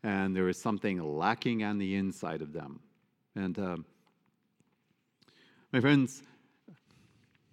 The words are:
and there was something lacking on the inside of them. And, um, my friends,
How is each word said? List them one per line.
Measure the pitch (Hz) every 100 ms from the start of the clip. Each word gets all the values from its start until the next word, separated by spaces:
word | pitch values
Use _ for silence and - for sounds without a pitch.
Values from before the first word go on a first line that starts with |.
and | 110 98 95 92
there | 92
was | 90
something | 117 104 107 92
lacking | 78 76 92 117 127 113
on | 107 104
the | 95 98
inside | 98 90 90 80
of | 76
them. | 80 71 69 - _ _ _ _ -
And, | 95 90
um, | 95 85 80 _ _ _ _ _ _ _ _ _ _ _ _ _ _ - - _ -
my | 131
friends, | 131 143 127 - - - _ _ - 165 _ - _ _ _ _ _